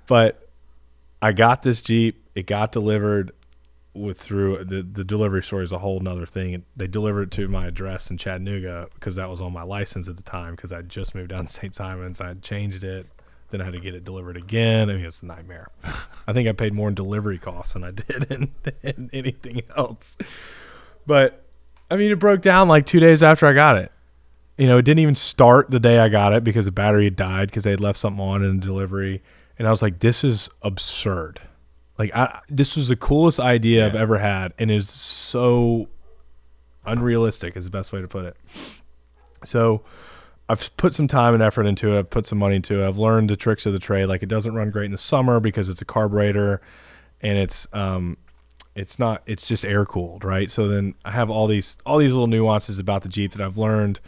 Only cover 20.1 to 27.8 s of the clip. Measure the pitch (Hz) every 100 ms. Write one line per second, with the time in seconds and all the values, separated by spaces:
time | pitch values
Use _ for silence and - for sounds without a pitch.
20.1 | - - - - - - - - - -
21.1 | 143 131 - - - - - - 185 208
22.1 | 202 202 196 190 185 190 156 143 175 165
23.1 | 156 156 156 151 139 151 110 90 - _
24.1 | _ - - _ - 131 123 123 156 156
25.1 | 139 - - 123 123 135 127 117 117 113
26.1 | 104 101 110 117 110 98 95 104 104 101
27.1 | 92 95 95 98 113 104 98